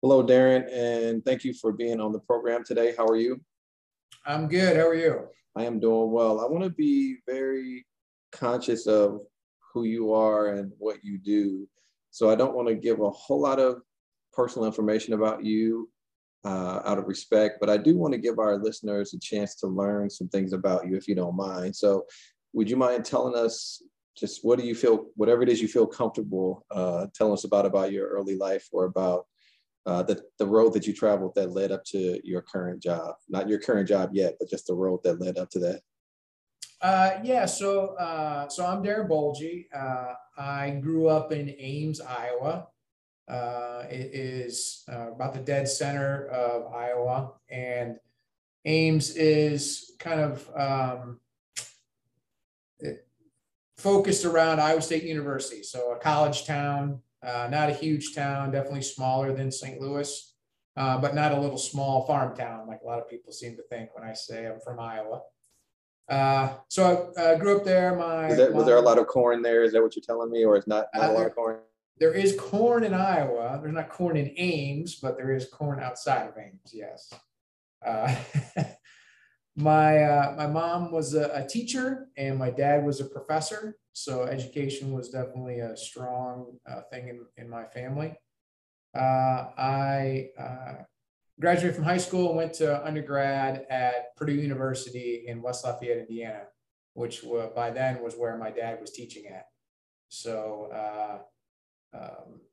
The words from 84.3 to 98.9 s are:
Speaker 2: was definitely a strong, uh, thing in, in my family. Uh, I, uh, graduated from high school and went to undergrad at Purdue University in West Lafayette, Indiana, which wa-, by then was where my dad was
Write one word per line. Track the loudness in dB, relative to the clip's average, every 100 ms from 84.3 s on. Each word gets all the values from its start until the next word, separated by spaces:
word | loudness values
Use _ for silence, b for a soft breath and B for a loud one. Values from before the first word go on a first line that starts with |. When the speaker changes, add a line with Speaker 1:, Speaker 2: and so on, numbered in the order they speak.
| -4 -8 -6 -6 -6 -6
Speaker 2:
was | -8 -8
definitely | -8 -8 -8 -10 -8
a | -8 -10
strong, | -14 -12 -8 -6 -8 -10 -16 -20 -16
uh, | -16 -14
thing | -14 -14
in, | -16 -18 -20
in | -16
my | -14 -14
family. | -12 -8 -6 -6 -10 _ _ _ _ _ _ _ -2
Uh, | 2 4 2 0 -4 -4
I, | -2 0 0 0 -2 -4 -6 -12
uh, | -12 -12 -12 -16 -18 _ _ _ _ _
graduated | 2 4 2 0
from |
high | 0 0
school | 0 0 2
and | 2
went | -2
to | 0 0 0
undergrad | -2 -6 -4 0 0 0 -2 -4 -4
at | 0 0 0 -6 _
Purdue | -2
University | -2 -2 -2 -4 -4 -8 -8 -6 -6 -8
in | -8
West | -6 -6
Lafayette, | -6 -6 -4 -4
Indiana, | -4 -10 -10 -12 -14 _ _ _ _ -10
which | -10 -10
wa-, | -6 -6 -4
by | -4 -4
then | -2 -4 -4
was | -8 -6
where | -6 -6
my | -8
dad | -6 -8 -8
was | -12